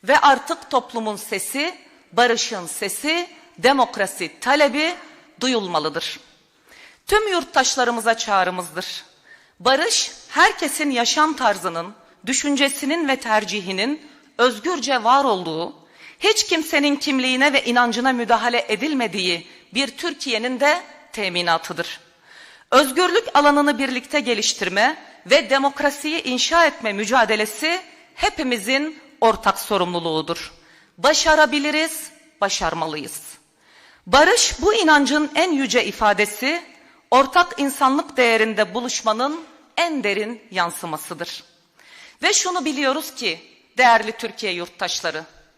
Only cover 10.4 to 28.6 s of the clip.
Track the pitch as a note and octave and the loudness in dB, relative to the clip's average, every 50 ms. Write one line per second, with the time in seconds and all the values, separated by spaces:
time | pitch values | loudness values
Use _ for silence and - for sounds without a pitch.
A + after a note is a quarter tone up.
10.4 | E4+ A4 G#4 - F4 C#4+ - - D4+ D4 C4 A#3+ A#3+ A#3+ - D#4 D4+ D#4 D4+ C4 | 4 4 4 0 -4 -4 -2 -2 -2 -2 0 0 0 0 2 2 2 2 2 0
11.4 | C4 A3 G3+ F#3+ E3+ F#3 E3 E3 E3+ F#3 G#3 _ _ _ _ _ - G#3 C4 - | 0 0 0 0 -4 -6 -4 -4 -8 -8 -12 _ _ _ _ _ -6 -4 -4 -2
12.4 | - D4 C#4+ C4 C#4+ C#4 C#4 - - C4+ D#4 E4+ E4 C#4 C4 C4 - A#3 G#3+ G#3+ | 0 0 2 2 2 0 0 -2 -4 -2 -2 -2 0 0 -2 -2 0 0 0 0
13.4 | G#3 F#3 F#3 G#3 F3+ F#3 F#3+ F#3 G3+ B3+ D4 D#4 - - - _ _ _ _ - | 0 -2 -6 -6 -6 -6 -4 -2 -2 -4 -4 -6 -10 -20 -20 _ _ _ _ 0
14.4 | A#3 B3+ A#3 G#3 - E4 F4+ D#4 A3+ C4 C4+ B3 G#3+ A3+ B3+ C#4 C#4 C4 G#3+ F#3 | 2 2 2 0 -4 -4 -4 -4 -2 -2 -2 0 2 4 4 4 4 2 0 0
15.4 | F3+ E3 D#3+ D#3+ D#3+ - - - _ _ _ _ - - - _ - G4+ A4 - | -2 -6 -6 -6 -6 -8 -10 -16 _ _ _ _ -20 -20 -14 _ 2 2 2 2
16.4 | - - F4+ D#4+ D#4 - - D4 C#4+ D4 C#4+ C#4+ - D4+ C#4 C4 B3+ B3+ B3+ B3+ | 0 0 0 -2 -2 0 0 2 2 2 0 0 -2 -2 -2 0 0 0 0 2
17.4 | C4+ D4 C4+ C4+ - A#3+ A#3+ B3 A#3+ A#3+ A3 A3+ B3 C4 C4 A#3+ A#3 G3+ A#3 A3 | 2 2 2 0 0 2 2 2 2 2 0 0 0 0 0 0 2 2 0 2
18.4 | A3 A#3+ A#3+ A#3+ - - G#3+ G3 A#3 D#4 D4+ C4 A#3+ G#3 E3 G3+ F#3 F3+ F3 E3+ | 2 0 0 0 0 -2 -4 -2 -2 -2 -2 -2 -2 -2 -2 -2 -2 -2 -2 -4
19.4 | E3 - - - _ _ - A3+ C#4 - - - - F4 - - - C#4 A#3 G#3+ | -6 -12 -20 -20 _ _ -4 -4 -4 -4 -4 -6 -8 -8 -6 -6 -6 -4 -4 -2
20.4 | A3+ B3 C4 A#3+ C#4 D4 D4+ F4 - - - - - _ - - G#3 F#3 F3 F3+ | -2 -4 -2 2 2 2 2 2 -2 -12 -20 -20 -20 _ -10 -6 -6 -4 -2 -2
21.4 | F3 F3 E3 E3 - - F3 D#3 E3+ - - - _ _ _ _ _ _ - - | 0 0 0 0 -2 -6 -8 -8 -6 -8 -8 -14 _ _ _ _ _ _ -20 -20
22.4 | - - - - _ _ - B3+ D4+ C4 B3+ D4 F4+ F4 E4+ A4+ A#4 - - C#4+ | -20 -20 -20 -20 _ _ 4 4 4 4 2 0 0 2 2 0 -2 2 0 4
23.4 | D4 D4 C#4+ D4 C#4+ C#4+ C#4+ A3 C#4 C4+ B3+ A#3+ A#3 - - D4 A#3 A#3+ A#3+ G#3 | 4 6 4 4 2 2 0 0 -2 -2 -2 -6 -6 -4 -4 -4 0 0 -2 0
24.4 | G#3+ - - - G3+ - F3+ G3 A3 C4 D#4+ - - - - - _ F3+ A#3+ D4+ | -2 -4 -4 -2 -4 -2 0 2 2 2 0 -2 -12 -20 -20 -20 _ 2 2 2
25.4 | C#4 G3+ C4 C#4 C4+ C#4 C#4 - D4 C#4+ C#4 - - D4+ D#4 E4 - B3+ B3+ B3 | 4 2 0 2 2 0 -2 0 -2 -2 -2 -2 -6 -4 -4 -4 -2 -2 -2 -2
26.4 | - - E4 E4+ E4+ D4+ C#4+ - - A3 G3+ G3 A3 G3 A#3+ C4 A3+ G3 A3 G#3+ | 0 2 4 4 4 4 2 0 -6 -6 -4 -4 -2 0 4 2 4 4 2 0
27.4 | G#3+ G#3+ - - - D#4+ E4+ F#4 F4+ - - - - _ _ - - G#4 G#4 - | 0 -4 -4 -4 -2 -2 -2 -2 -6 -12 -20 -20 -20 _ _ -2 -2 -2 -2 -2
28.4 | D#4 B3+ A#3+ A3+ | -2 -2 -2 -4